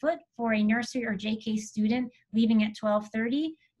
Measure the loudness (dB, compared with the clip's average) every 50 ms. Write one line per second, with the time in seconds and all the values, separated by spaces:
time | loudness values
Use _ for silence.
0 | -2 -2 -2 -2 -8 _ _ -4 -2 0 2 2 4 4 2 2 0 -2 -4 -4
1 | -4 -2 -4 -4 -2 -4 -4 -4 -4 -4 -4 -4 -4 -4 -2 0 0 2 2 0
2 | -2 -4 -8 _ _ _ 0 2 4 4 4 4 4 2 -2 -2 0 0 2 0
3 | 0 -2 -4 -4 -2 -2 0 -2 -2 -4 -6 -10 _ _ _ _